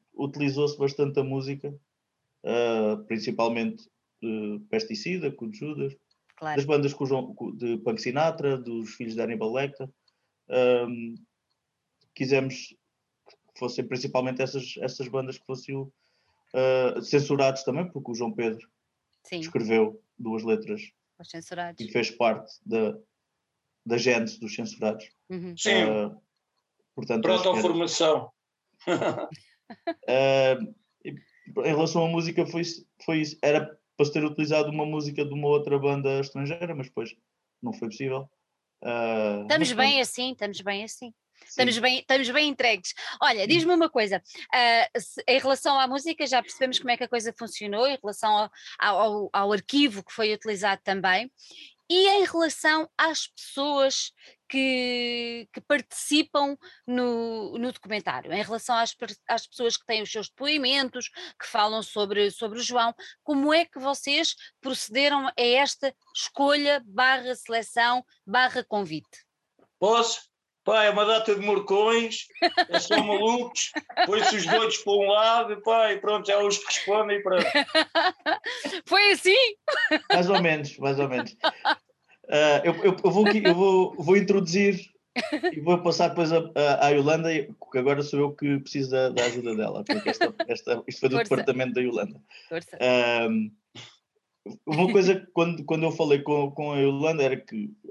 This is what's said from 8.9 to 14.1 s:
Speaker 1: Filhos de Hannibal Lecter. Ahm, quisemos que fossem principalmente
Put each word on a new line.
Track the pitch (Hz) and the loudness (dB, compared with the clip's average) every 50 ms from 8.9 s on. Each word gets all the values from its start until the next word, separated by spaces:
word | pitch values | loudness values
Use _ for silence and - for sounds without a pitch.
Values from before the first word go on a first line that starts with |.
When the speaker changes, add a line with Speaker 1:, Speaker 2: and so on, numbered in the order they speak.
| - | -12
Speaker 1:
Filhos | - 123 113 113 | -12 -10 -6 -4
de | 113 | -4
Hannibal | 113 110 117 107 110 110 | -4 -4 -4 -4 -4 -4
Lecter. | 117 131 139 139 143 - 135 135 - _ _ _ _ _ _ _ _ _ _ - | -2 -2 -4 -4 -6 -10 -14 -16 -16 _ _ _ _ _ _ _ _ _ _ -4
Ahm, | - 127 127 123 123 120 120 117 123 120 117 117 117 110 - _ _ _ _ _ _ _ _ _ _ _ _ _ _ _ _ _ _ | 0 2 4 4 4 4 2 -2 -6 -8 -10 -10 -12 -14 -18 _ _ _ _ _ _ _ _ _ _ _ _ _ _ _ _ _ _
quisemos | - 143 127 139 135 135 135 - - - - - _ _ _ _ _ _ _ _ _ _ _ | -6 -2 2 2 2 2 -2 -6 -10 -14 -18 -20 _ _ _ _ _ _ _ _ _ _ _
que | _ _ _ _ _ - | _ _ _ _ _ -8
fossem | 127 123 - - 123 | -8 -6 -6 -6 -6
principalmente | 117 135 123 127 139 | -6 -6 -6 -6 -2